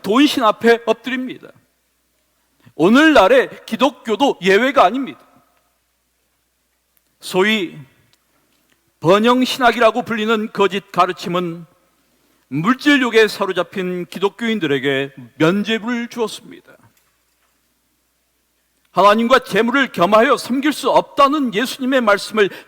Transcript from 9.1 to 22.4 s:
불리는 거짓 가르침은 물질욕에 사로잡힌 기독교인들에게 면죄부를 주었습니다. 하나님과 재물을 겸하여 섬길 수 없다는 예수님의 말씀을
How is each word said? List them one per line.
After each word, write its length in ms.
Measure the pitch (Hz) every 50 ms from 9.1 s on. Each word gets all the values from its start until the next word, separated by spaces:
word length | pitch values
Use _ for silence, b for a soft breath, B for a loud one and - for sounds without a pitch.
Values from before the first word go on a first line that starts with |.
| 190 208 220 240 247 254 254 - - - 262 233 220 240 233 220 208 247 -
불리는 500 | - 226 214 214 220 233 214 214 226 -
거짓 360 | - 202 196 180 202 - _ -
가르침은 720 | 180 180 185 175 - - 175 175 180 180 170 165 175 165 - _ _ _ _ _ _ _ _ _ _ _ _ _ _ _ _
물질욕에 800 | 127 147 165 220 254 254 - 294 285 269 254 240 208 220 220 202
사로잡힌 800 | - - 196 185 185 180 175 - - 202 180 180 180 180 175
기독교인들에게 1040 | - - 190 180 202 - - 240 226 220 208 160 143 143 135 123 139 135 135 139 135 - - 123 113 _
면죄부를 720 | - 151 165 190 208 202 214 226 220 190 233 247 233 233 233
주었습니다. 640 | - 233 226 208 - - - - - - _ _ _ _ _ _ _ _ _ _ _ _ _ _ _ _ _ _ _ _ _ _ _ _ _ _ _ _ _ _ _ _ _ _ _ _ _ _ _ _ _ _ _ _ _ _
하나님과 480 | _ 185 190 202 208 226 233 233 262 247
재물을 520 | - - - 190 233 226 - 277 262 -
겸하여 460 | - - 170 190 214 214 233 294 247 202
섬길 340 | - - 240 277 254 302
수 180 | 262 - - 233
없다는 640 | 156 165 180 - - - 277 269 285 311 277 240 175
예수님의 460 | 196 262 - - - 262 247 277 262
말씀을 500 | 240 208 202 196 - - 208 214